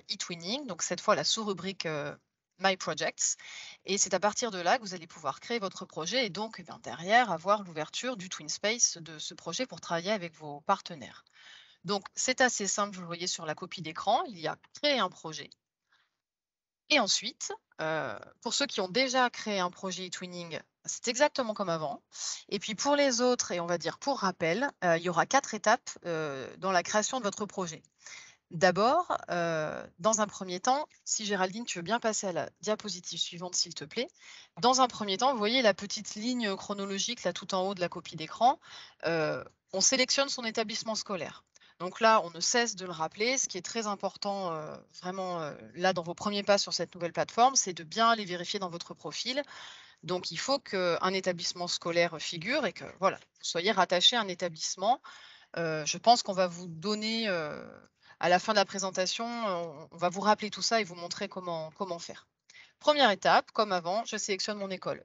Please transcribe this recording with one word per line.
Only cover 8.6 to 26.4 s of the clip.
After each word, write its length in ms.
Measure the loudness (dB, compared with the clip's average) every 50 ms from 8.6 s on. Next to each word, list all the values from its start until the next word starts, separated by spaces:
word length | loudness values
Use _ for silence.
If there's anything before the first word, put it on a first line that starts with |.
| 0 0 2 4 2 2 2 -4
de 160 | -12 -14 -12
ce 160 | -12 -12 -12 -12
projet 320 | -10 -8 -6 -4 -4 -4
pour 160 | -4 -6 -12
travailler 300 | -6 -2 -2 -2 0 0
avec 240 | -2 -2 -4 -8 -12
vos 260 | -12 -14 -12 -12 -10 0
partenaires. 580 | 0 0 0 0 -12 -12 -12 -14 -16 -16 -20 _ _ _ -20 -20 -20 -20 -20 -20 _ _ _ -4
Donc 220 | -2 -2 -2 -2 -6 -6
c'est 280 | -4 0 0 4 4
assez 260 | 4 4 4 0 -2
simple, 260 | -2 0 0 -2 -2 -4
vous 80 | -12
le 60 | -10
voyez 200 | -10 -8 -6 -4
sur 200 | -4 -4 -4 -4
la 80 | -6 -6
copie 260 | -6 -8 -12 -12 -10
d'écran, 400 | -10 -10 -8 -4 2 2 2 2 2
il 100 | -2 -8
y 80 | -6 -6
a 100 | -6 -6 _ _ _ _ 0
créer 200 | 2 2 4 4
un 100 | 2 0
projet. 400 | -2 -8 -12 -10 -10 -10 -12 -14 -18 _ _ _ _ _ _ _ _ _ _ _ _ _ _ _ _ _ _ _ _ _ _ _ _ _ _ 2
Et 80 | 4 4
ensuite, 540 | 4 4 2 0 0 -6 -10 -10 -10 -10 -10 -10 _ _ _ -6
euh, 380 | -4 -2 -2 -2 -2 -4 -8 -10 -14 -18 _ _
pour 120 | -6 -2 0
ceux 140 | 0 0
qui 140 | 0 0 -4
ont 60 | -4
déjà 440 | 0 2 0 2 2 4 4 2 2
créé 280 | 0 -4 -4 -2 0 0
un 120 | 0 -2
projet 340 | -4 -6 -8 -6 -6 -6 -8
e-twinning, 540 | -10 -10 -10 -10 -10 -10 -10 -10 -8 -10 -10 -12 _ _ _ -10
c'est 200 | -10 -10 -4 -4
exactement 480 | -2 2 2 2 2 2 -2 -2 -2 -2
comme 140 | -2 -2 -2
avant. 340 | 0 -2 -2 -4 -6 -8 _ _ -14 -10 -8 -8 -8 -10 -8
Et 120 | -6 -6 -4
puis 160 | -4 -4 -4
pour 200 | 0 2 2 4
les 240 | 6 4 4 4 4
autres, 320 | 4 2 2 2 0 -4
et 80 | -2 -4
on 60 | 0
va 140 | 0 -2 -2
dire 180 | -2 -4 -6
pour 220 | -2 -2 -2 0 2
rappel, 500 | 2 0 0 2 0 2 2 2 0 -2 -4 0 4
euh, 120 | 4 4
il 60 | 4 2
y 60 | 2
aura 160 | 2 2 2
quatre 300 | 6 4 2 2 2 -8
étapes, 340 | 0 4 4 4 4 _ -10 -16 -12 -8
euh, 420 | -6 -4 -2 -4 -4 -6 -6